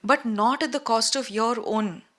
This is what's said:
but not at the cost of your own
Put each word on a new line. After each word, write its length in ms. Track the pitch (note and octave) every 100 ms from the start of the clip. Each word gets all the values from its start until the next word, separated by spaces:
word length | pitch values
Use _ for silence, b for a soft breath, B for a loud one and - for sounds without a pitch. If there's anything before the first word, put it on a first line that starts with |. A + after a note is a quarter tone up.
but 220 | G#3 C4+ B3
not 380 | G#3 G#3+ C#4
at 80 | D#4
the 80 | C4+
cost 360 | - A3+ A3 C4+
of 140 | A3+
your 260 | G#3 A3+ A#3+ -
own 360 | G#3+ G#3+ E3 -